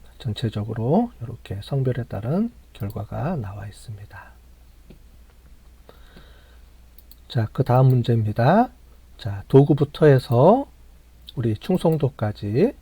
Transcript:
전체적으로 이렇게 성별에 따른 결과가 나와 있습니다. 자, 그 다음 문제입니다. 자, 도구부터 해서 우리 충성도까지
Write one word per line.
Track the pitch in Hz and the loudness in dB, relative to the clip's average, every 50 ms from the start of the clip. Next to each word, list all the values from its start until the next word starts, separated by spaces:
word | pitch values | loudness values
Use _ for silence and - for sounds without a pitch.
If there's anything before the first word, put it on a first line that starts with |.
| - - - - | -14 -20 -20 -10
전체적으로 | - 123 104 - - 113 104 104 104 107 113 113 110 120 147 196 240 240 - - | -8 -8 -6 -4 -6 -6 -4 -6 -8 -8 -6 -6 -2 0 0 0 0 -2 -6 -12
이렇게 | 120 - - - - - 113 101 104 | -14 -14 -14 -16 -12 -12 -12 -10 -8
성별에 | - - 139 131 127 123 - 120 | -6 -4 -2 -2 -2 -2 -4 -6
따른 | - - 101 104 113 147 185 220 233 - - - - - | -8 -10 -8 -6 -4 -2 -2 -2 -4 -6 -12 -20 -20 -14
결과가 | - 104 98 101 - 110 - - 107 113 151 190 | -12 -10 -10 -8 -10 -10 -10 -8 -6 -6 -4 -4
나와 | 151 110 98 98 101 101 | -6 -8 -8 -10 -12 -14
있습니다. | 104 104 - - - 107 101 104 - - - - - - - - - - - - - - - - - - - - - - - - - - - - - - - - - - - - - - - - - - - - - - - - - - - - - - - - - - - - - - - - - | -14 -16 -18 -18 -18 -16 -16 -18 -18 -20 -20 -20 -20 -20 -20 -20 -20 -20 -20 -20 -20 -20 -20 -20 -20 -20 -20 -20 -20 -20 -20 -20 -20 -20 -20 -20 -20 -20 -20 -20 -20 -20 -20 -20 -20 -20 -20 -20 -20 -20 -20 -20 -20 -20 -20 -20 -20 -20 -20 -20 -20 -20 -20 -20 -20 -20 -20 -20 -20 -20 -20 -20 -8
자, | - 123 110 110 - | -6 -4 -4 -4 -4
그 | - - | -4 -2
다음 | - 120 127 127 | 2 2 4 4
문제입니다. | 131 127 123 117 - 120 117 110 107 107 - 117 131 170 214 247 247 - - - - - - - - - | 4 4 2 2 2 0 0 0 -2 -2 0 2 2 4 4 2 0 -4 -12 -20 -20 -20 -20 -20 -20 -20
자, | - - 107 101 101 - | -14 -12 -10 -10 -10 -6
도구부터 | - - 135 143 143 156 139 147 135 - - 165 | 4 6 6 6 6 4 2 0 -2 0 4 6
해서 | 151 139 131 - - 117 117 131 170 214 269 285 - - - - - - - _ - - - - - - | 6 6 6 4 2 2 4 6 6 6 4 2 -4 -12 -20 -20 -20 -20 -20 _ -20 -20 -20 -20 -14 -10
우리 | - 117 120 107 | -6 -4 -2 -4
충성도까지 | - - - 185 175 - 170 160 156 147 127 - - - 107 104 - - 104 104 123 175 247 294 - | -4 -4 -4 -4 0 0 0 0 2 0 -2 -2 -4 -4 -6 -4 -6 -6 -4 0 2 2 0 0 -4